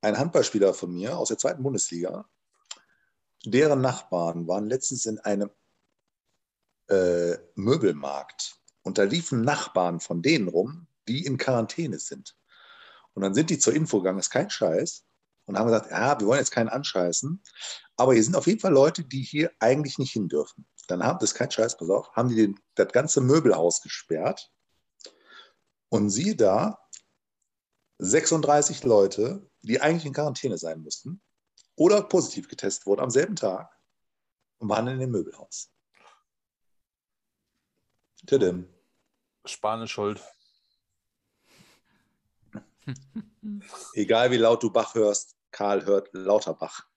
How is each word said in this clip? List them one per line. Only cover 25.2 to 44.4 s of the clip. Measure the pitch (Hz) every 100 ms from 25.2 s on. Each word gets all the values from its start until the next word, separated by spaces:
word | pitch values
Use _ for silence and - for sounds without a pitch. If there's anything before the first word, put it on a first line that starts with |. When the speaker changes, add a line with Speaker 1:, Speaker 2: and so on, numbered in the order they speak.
| _ - - _ _ _ _
Speaker 1:
Und | 113 104
siehe | 101 180 185
da, | 104 101 185 214 _ - _ _ _ _ _ _ _ _ _ _
sechsunddreißig | 135 143 160 165 139 147 147 -
Leute, | 127 107 98 - 107 - - _
die | - 120
eigentlich | 147 170 151
in |
Quarantäne | 135 151 131 135 90
sein | 82 80
müssten | 78 - 78 - _ _ _ _ _ -
oder | 220 208
positiv | 202 190 123 - 92
getestet | - 101 - -
wurden | 101
am | 131
selben | 120 143 196
Tag | 107 95 - _ _ _ _ _ _ _ _ _
und | 110
waren | 107 120
in | 131
dem | 131
Möbelhaus. | 110 82 - - - - _ _ _ _ _ _ _ _ _ _ _ _ _ _ _ _ _ _ _ _ _ _ _ _ _ -
Tadam. | 139 95 90 87 _ _ _ _ _ _ _ -
Speaker 2:
Spanisch | - 107 113 113
schuld. | - 104 104 - _ _ _ _ _ _ _ _ _ _ _ _ _ _ _ _ _ _ _ _ _ _ 104 _ _ -
Speaker 1:
<laughs> | 131 _ - - _ 214 202 - - -
Egal | - 101 113 123
wie |
laut | 123